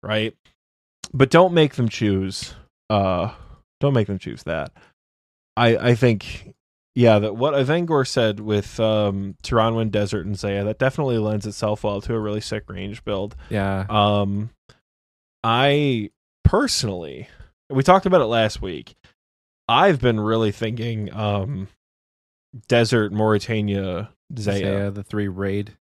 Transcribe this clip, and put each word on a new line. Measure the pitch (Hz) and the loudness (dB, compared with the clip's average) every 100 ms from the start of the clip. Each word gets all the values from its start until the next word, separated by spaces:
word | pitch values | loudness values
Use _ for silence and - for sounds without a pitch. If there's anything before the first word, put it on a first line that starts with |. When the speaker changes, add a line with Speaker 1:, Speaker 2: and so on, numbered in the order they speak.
Speaker 1:
right? | 95 107 110 - _ _ _ _ _ _ - | -2 -2 -2 -6 _ _ _ _ _ _ -10
But | 131 131 | 2 6
don't | 165 185 | 8 6
make | 175 151 - | 6 2 2
them | 117 | -4
choose, | - 107 98 95 92 - - - _ _ | 0 0 0 -2 -8 -12 -16 -20 _ _
uh, | 107 98 90 98 - - - _ _ | 0 2 0 -2 -6 -20 -20 _ _
don't | 139 | 0
make | 131 104 | 2 0
them | 95 | -4
choose | - 57 | -8 -12
that. | - 80 71 _ _ _ _ _ _ _ _ - | -6 -6 -6 _ _ _ _ _ _ _ _ 0
I, | 120 117 | 2 4
I | 123 | 2
think, | 120 127 110 - - - - _ _ _ | 4 4 2 -4 -16 -18 -20 _ _ _
yeah, | - 120 107 | 4 6 6
that | 107 | 2
what | 107 135 143 | 0 0 0
Evangor | 131 160 170 156 | 0 0 0 0
said | 127 - 113 104 | 0 0 0 -2
with, | 107 104 98 - | -2 -2 -2 -2
um, | 110 107 104 98 98 - | 0 2 0 -2 -8 -12
Taranwin, | - 117 110 113 110 | -2 2 2 2 -2
Desert, | 104 101 107 87 | -2 -2 -4 -6
and | 101 | -6
Zaya, | 101 101 | -4 -2
that | 101 110 | -4 -2
definitely | 131 131 139 117 | -2 -2 -2 -2
lends | 107 107 104 | -2 -4 -6
itself | 101 107 107 | -6 -4 -4
well | 107 101 | -4 -6
to | - | -6
a | 113 | -6
really | 107 104 | -4 -6
sick | - 107 - | -6 -10 -10
range | 95 98 101 | -12 -12 -12
build. | - 101 101 - - | -8 -6 -6 -12 -6
Speaker 2:
Yeah. | 107 98 95 98 | -4 -2 -2 -2
Speaker 1:
Um, | 107 104 101 101 101 110 _ _ _ _ _ _ _ _ _ | 2 2 2 0 -4 -8 _ _ _ _ _ _ _ _ _
I | 113 117 139 143 147 120 104 _ _ _ | -2 2 2 2 2 0 -4 _ _ _
personally, | - 196 269 - 110 92 80 65 - - - _ _ | 2 2 0 -2 -4 -6 -10 -14 -18 -20 -20 _ _
we | 135 | 0
talked | 135 190 | 6 6
about | 190 180 | 6 4
it | 117 | 4
last | 117 110 - | 2 2 0
week. | 95 78 - _ _ _ _ _ _ _ - | -8 -10 -14 _ _ _ _ _ _ _ 0
I've | 120 190 147 | 4 4 4
been | 123 110 | 2 2
really | 107 113 113 | 0 0 0
thinking, | 98 113 117 117 113 101 | -2 -6 -4 -6 -6 -8
um, | 107 107 101 110 139 98 _ _ _ _ _ _ _ _ 117 _ | -4 -2 -2 -4 -8 -10 _ _ _ _ _ _ _ _ -20 _
Desert, | 120 113 123 104 | 2 4 2 0
Mauritania, | 104 107 107 - 110 104 98 95 87 107 _ _ 127 | 0 2 2 0 -4 -2 -2 -4 -6 -8 _ _ -8
Zaya. | 101 98 | -4 -2
Speaker 2:
Zaya, | 98 98 101 | -2 -2 -4
the | 101 | -6
three | 101 107 101 | -8 -6 -4
raid | 90 98 101 104 - | -4 -4 -4 -6 -12